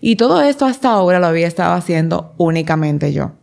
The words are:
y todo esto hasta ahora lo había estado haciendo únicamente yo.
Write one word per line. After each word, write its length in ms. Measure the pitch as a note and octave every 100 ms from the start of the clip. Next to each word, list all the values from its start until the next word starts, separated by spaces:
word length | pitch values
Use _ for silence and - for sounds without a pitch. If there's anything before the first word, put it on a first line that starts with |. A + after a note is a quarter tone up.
| -
y 120 | A3+
todo 240 | A#3 F4
esto 240 | C#4+ C#4+ C4+
hasta 260 | B3+ C4
ahora 280 | A3 F3+ F3+
lo 80 | F3
había 200 | E3 E3+
estado 280 | E3+ E3+ F3
haciendo 580 | F3 E3 D#3+ E3+ - -
únicamente 760 | E3+ E3 D#3+ D#3+ D3+ D3 D3+
yo. 180 | C#3+ C#3 -